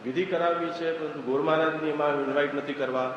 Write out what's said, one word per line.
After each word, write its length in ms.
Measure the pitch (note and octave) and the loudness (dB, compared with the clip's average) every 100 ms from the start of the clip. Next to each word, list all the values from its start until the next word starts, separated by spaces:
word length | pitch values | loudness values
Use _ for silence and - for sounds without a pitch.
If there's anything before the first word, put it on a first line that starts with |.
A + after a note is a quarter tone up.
વિધિ 220 | A2 C#3 F#3 | -2 -2 0
કરાવી 420 | F3 E3+ E3+ E3 | 2 2 2 -2
છે 320 | E3 E3 E3 | -2 -2 -2
પરંતુ 220 | D3+ D3 | -4 -6
ગોર 200 | B2+ C3+ | 0 0
મહારાજની 480 | D3+ D#3 D#3+ D#3 D#3 | 4 4 2 0 -2
એમાં 240 | D3 D3 | 0 2
ઇન્વાઇટ 400 | C#3+ C3+ C#3 C#3+ | 2 0 2 0
નથી 200 | C#3 C3 | -2 -4
કરવા 400 | C#3 C3 C3 B2+ | -4 -2 0 -2